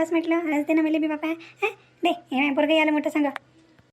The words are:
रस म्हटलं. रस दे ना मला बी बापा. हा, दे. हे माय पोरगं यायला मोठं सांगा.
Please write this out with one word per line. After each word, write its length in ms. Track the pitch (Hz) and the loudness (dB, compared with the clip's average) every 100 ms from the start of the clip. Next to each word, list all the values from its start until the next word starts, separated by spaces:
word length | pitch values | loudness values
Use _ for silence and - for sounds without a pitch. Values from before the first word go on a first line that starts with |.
रस 100 | 330 | 2
म्हटलं. 240 | 339 330 330 | 0 0 -2
रस 300 | 330 294 294 | 0 -2 2
दे 60 | |
ना 80 | 320 | 2
मला 160 | 311 311 | 2 0
बी 100 | 311 | 0
बापा. 200 | 302 320 | -2 -4
हा, 400 | 330 - - 415 403 _ _ | -6 -10 -6 -6 -6 _ _
दे. 60 | 349 | -2
हे 300 | 339 - 262 | -2 -4 -2
माय 80 | 285 | 0
पोरगं 240 | 277 294 | 2 2
यायला 180 | 320 311 | 4 2
मोठं 180 | 302 302 | 0 0
सांगा. 200 | 302 285 269 - _ _ _ _ | 0 -2 -4 -16 _ _ _ _